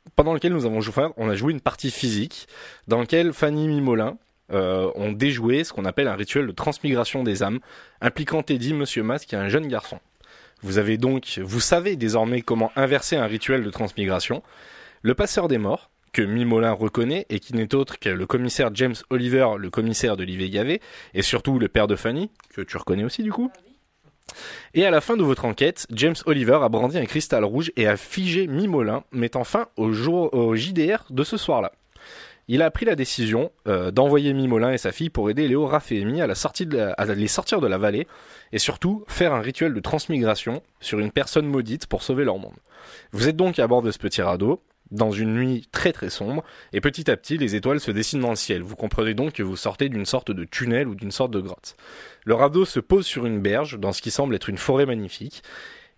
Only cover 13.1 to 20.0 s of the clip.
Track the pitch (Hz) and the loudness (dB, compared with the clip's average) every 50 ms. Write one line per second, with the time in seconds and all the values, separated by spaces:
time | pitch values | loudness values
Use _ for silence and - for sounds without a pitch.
13.1 | 170 147 117 104 110 110 - - 135 131 107 101 - - 110 98 - 104 101 95 | 0 0 0 -2 -2 -4 -2 0 0 0 0 -4 -4 -4 -6 -6 -4 -4 -2 0
14.1 | 92 92 - - 120 - - _ - - - - - - - - - _ - 113 | 0 -2 -2 -4 -6 -6 -8 _ -20 -20 -20 -20 -20 -20 -20 -20 -18 _ 0 0
15.1 | 123 - 208 - - 208 175 156 131 110 104 101 - - - _ _ _ _ _ | 2 2 0 0 0 0 2 2 2 2 2 0 -2 -2 -6 _ _ _ _ _
16.1 | - 117 107 98 110 120 120 120 113 113 113 113 107 95 110 107 - 123 117 127 | -2 0 0 2 0 0 2 2 2 4 4 2 2 0 -2 -2 0 0 0 0
17.1 | 160 196 - - 107 98 - - 120 113 110 104 - 135 - - - - - 104 | -2 -4 -4 -6 -8 -8 -6 -4 -4 -4 0 0 0 0 0 -2 -6 -6 -4 -4
18.1 | 92 90 92 - - 123 123 120 - - 135 113 101 110 127 123 113 - - _ | -2 -2 -2 -2 -2 0 0 -2 0 0 0 0 2 0 0 0 0 -4 -4 _
19.1 | 131 123 123 123 127 131 131 113 107 101 98 90 - 117 113 113 110 - | -2 0 2 2 4 4 4 4 2 0 -4 -4 -2 0 0 0 0 0